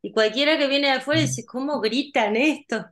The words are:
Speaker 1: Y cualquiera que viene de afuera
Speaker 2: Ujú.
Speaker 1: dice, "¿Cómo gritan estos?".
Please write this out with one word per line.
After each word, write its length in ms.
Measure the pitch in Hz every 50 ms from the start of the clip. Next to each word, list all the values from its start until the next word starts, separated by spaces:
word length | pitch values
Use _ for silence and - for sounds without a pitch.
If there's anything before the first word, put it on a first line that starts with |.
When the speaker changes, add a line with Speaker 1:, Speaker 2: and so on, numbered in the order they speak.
Speaker 1:
Y 100 | - 202
cualquiera 460 | - 220 214 220 220 254 285 294 320 311
que 80 | 294 269
viene 200 | 277 285 285 277
de 60 | 262
afuera 260 | 254 - 285 302 320
Speaker 2:
Ujú. 20 |
Speaker 1:
dice, 220 | 302 240 - 233 -
"¿Cómo 340 | - - 247 269 285 294 240
gritan 560 | 196 220 220 269 277 - - 269 220 208 214
estos?". 500 | 226 277 311 277 - - _ 233 214 - -